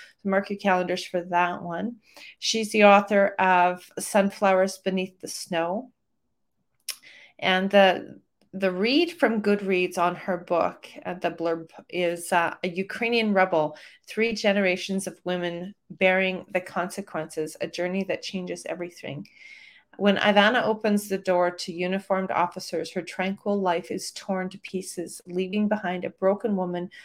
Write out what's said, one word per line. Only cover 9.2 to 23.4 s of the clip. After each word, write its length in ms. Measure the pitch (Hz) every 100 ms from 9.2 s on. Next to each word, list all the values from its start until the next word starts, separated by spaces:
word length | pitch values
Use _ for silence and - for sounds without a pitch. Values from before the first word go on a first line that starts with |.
| 233 226
Goodreads 560 | 208 202 196 185 180 180
on 180 | 175 175
her 220 | - 180
book, 500 | 175 170 175 - - -
uh, 100 | -
the 160 | 180 180
blurb 400 | 165 165 165 165 - -
is, 420 | 175 175 170 170
uh, 220 | 180 165 -
A 40 | 185
Ukrainian 640 | 170 190 - 233 233 220
Rebel, 420 | 190 185 170 151 - - - -
Three 260 | - 226
Generations 760 | 214 214 202 196 180 - 190 185
of 140 | 165
Women 500 | 175 180 175 170 185 - -
Bearing 560 | 160 190 185 190 185 -
the 80 | 180
Consequences, 960 | 180 - 180 - 196 170 160 - 156 -
A 80 | 170
Journey 360 | 170 180 185
That 180 | 185 -
Changes 420 | - 190 180 175 -
Everything. 640 | 170 175 - - 143 - _ - - - - _ -
When 180 | 202 196
Ivana 480 | 202 202 202 247
opens 440 | 214 214 220 208 202
the 100 | 190
door 320 | 190 180 175
to 220 | 175 -
uniformed 580 | 170 180 190 - 190 190
officers, 640 | - 180 - - 170 -
her 100 | 190
tranquil 580 | 175 - 190 196